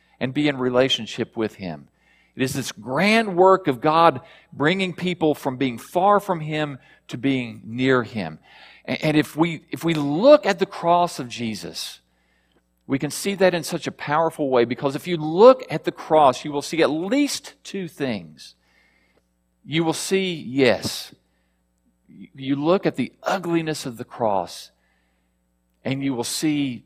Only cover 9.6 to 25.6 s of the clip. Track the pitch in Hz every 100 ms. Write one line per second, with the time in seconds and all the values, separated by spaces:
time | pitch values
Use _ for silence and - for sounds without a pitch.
9.6 | _ 135 165 160 143 151 247 294 - 190
10.6 | 190 - 170 175 175 - 123 110 117 104
11.6 | 85 80 - - _ _ _ _ _ _
12.6 | _ _ - 135 147 - 196 196 190 175
13.6 | 143 165 - - - 147 165 - 143 127
14.6 | 117 127 143 143 - 170 151 165 233 254
15.6 | - 156 - - - 156 143 - 156 143
16.6 | 139 160 143 151 185 262 285 - - -
17.6 | - 196 175 - 139 104 82 76 - _
18.6 | _ _ _ _ _ _ _ _ _ _
19.6 | - 151 165 156 - 190 190 165 - 131
20.6 | 127 98 - - - - _ _ _ _
21.6 | _ _ _ _ _ 76 - 135 131 139
22.6 | 151 190 185 - 120 _ - 190 175 170
23.6 | 160 151 139 113 120 - 113 98 85 -
24.6 | - _ _ _ _ _ _ _ _ _